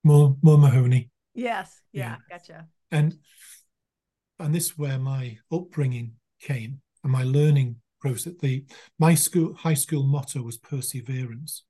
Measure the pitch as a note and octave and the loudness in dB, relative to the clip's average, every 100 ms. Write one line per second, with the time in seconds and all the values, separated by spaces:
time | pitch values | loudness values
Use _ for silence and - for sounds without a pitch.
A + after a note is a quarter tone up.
0 | D#3 D3 C#3+ C#3 D#3+ D3 C#3+ B2+ B2 B2+ | 6 6 6 6 6 8 6 6 2 0
1 | - _ _ - A#3+ G#3 - _ _ - | -2 _ _ -10 -8 -8 -12 _ _ -10
2 | A#2 - _ F3 - D#3+ D#3+ _ _ D#3 | -10 -12 _ -20 -20 -20 -20 _ _ 0
3 | D3+ - _ _ - - _ _ _ _ | 0 -2 _ _ -20 -20 _ _ _ _
4 | _ _ _ _ D#3 E3 D#3+ - C#3+ C3 | _ _ _ _ -4 -4 -4 -6 -6 -4
5 | C3 C3+ B2+ A2 _ E3 F3+ - C3+ B2 | -4 -6 -8 -14 _ -8 -8 -4 -4 -4
6 | A#2 A2+ _ _ - C3 A2+ C#3 _ _ | -10 -16 _ _ -10 -8 -8 -14 _ _
7 | C#3 C3 B2+ C#3 D3+ C#3+ B2 A#2 _ _ | -4 -2 0 2 4 2 0 -6 _ _
8 | C#3 A#2 E3+ - C#3 C3 C3+ - _ - | -8 -6 -10 -6 -4 -4 -8 -20 _ 0
9 | D#3+ D#3+ - F3+ D#3+ D#3+ E3 D3+ - D3+ | 4 4 2 -2 -2 -4 -4 -2 -2 -2
10 | C#3 C#3+ A#2+ C3+ A#2 A#2 _ C#3 B2+ C3+ | 0 -2 -4 -10 -12 -16 _ -10 -10 -12
11 | A2 B2+ B2 A2+ D3+ - | -10 -10 -10 -12 -16 -18